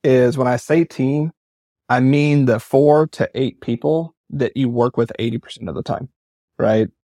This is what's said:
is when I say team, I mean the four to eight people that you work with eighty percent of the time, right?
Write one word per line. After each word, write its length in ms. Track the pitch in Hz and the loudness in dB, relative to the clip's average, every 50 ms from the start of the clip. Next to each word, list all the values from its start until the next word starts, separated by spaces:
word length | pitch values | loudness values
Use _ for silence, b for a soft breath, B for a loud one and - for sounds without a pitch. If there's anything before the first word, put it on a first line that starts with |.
| - | 2
is 340 | 143 127 127 123 123 160 | 4 4 4 4 2 0
when 100 | 139 131 | 0 -2
I 100 | 123 123 | -2 -2
say 260 | 120 - - 151 165 170 | -4 -2 0 0 0 0
team, 480 | - - - 131 131 143 147 151 160 _ _ _ _ _ _ _ _ _ _ _ - | -2 -4 -4 -2 -2 -2 -2 -4 -4 _ _ _ _ _ _ _ _ _ _ _ -2
I 100 | 127 127 | 0 2
mean 460 | 127 131 139 143 147 147 147 143 135 | 4 2 4 2 2 2 2 2 2
the 140 | 123 113 101 | 2 0 -2
four 480 | - - - 135 143 147 151 151 156 | -2 0 2 4 4 6 4 4 2
to 220 | 151 - - - - - | 0 -2 -6 -6 -4 -2
eight 260 | 131 131 120 - _ | -4 -4 -4 -6 _
people 540 | - - 117 117 - 147 160 165 165 160 _ _ _ _ | -6 -6 -6 -4 -2 -2 -2 -2 -4 -8 _ _ _ _
that 260 | - 143 127 110 _ | -6 -4 -4 -4 _
you 140 | 135 135 120 | -2 -2 -2
work 280 | 120 120 117 127 - | 0 0 0 0 0
with 140 | - 117 - - | -2 -4 -4 -4
eighty 220 | - 110 117 113 117 | -6 -6 -6 -6 -8
percent 280 | _ - - - - | _ -12 -18 -14 -12
of 80 | 80 78 | -10 -10
the 80 | - - | -8 -8
time, 260 | - - - 135 - _ _ _ _ _ _ _ _ _ - | -8 -8 -8 -8 -14 _ _ _ _ _ _ _ _ _ -2
right? 300 | 120 107 110 110 110 - _ _ | 0 0 2 0 0 -2 _ _